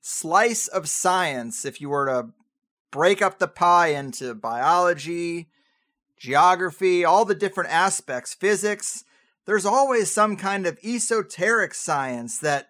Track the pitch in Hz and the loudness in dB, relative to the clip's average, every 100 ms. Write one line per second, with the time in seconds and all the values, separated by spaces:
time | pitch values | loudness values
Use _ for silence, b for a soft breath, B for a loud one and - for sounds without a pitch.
0 | - - 160 180 233 220 - 190 156 - | -10 -8 2 4 4 0 -4 -6 -4 -2
1 | 185 185 175 131 117 113 139 - 143 143 | 0 2 0 -2 -6 -8 -10 -8 -4 -2
2 | 139 131 117 _ _ _ _ _ _ 139 | 0 -2 -4 _ _ _ _ _ _ 0
3 | 170 196 196 - 175 - 175 175 170 147 | 2 4 0 0 -4 2 4 6 6 0
4 | 139 120 127 113 113 117 135 175 180 170 | -4 -10 -10 -8 -6 -2 2 4 4 0
5 | 143 170 170 170 170 _ _ _ _ _ | -4 -6 -6 -8 -10 _ _ _ _ _
6 | _ _ 123 139 175 180 185 151 185 180 | _ _ -2 4 4 4 -2 -2 0 2
7 | 175 185 214 185 196 190 175 160 190 190 | 4 4 4 0 -2 -4 -2 0 0 -2
8 | - 127 - - 190 202 208 202 - - | -6 -8 -8 -4 -2 0 -2 -4 -8 -10
9 | - _ _ _ - 208 190 247 277 247 | -16 _ _ _ -2 -2 2 2 2 2
10 | 196 - 214 196 196 196 185 156 208 240 | 0 2 0 0 -4 -2 -4 -6 -6 -4
11 | - 226 202 - 190 233 185 - - 147 | -2 -2 -4 -4 0 0 0 -6 -4 -2
12 | 131 123 120 113 151 143 - | -2 -6 -8 -6 -2 -2 -4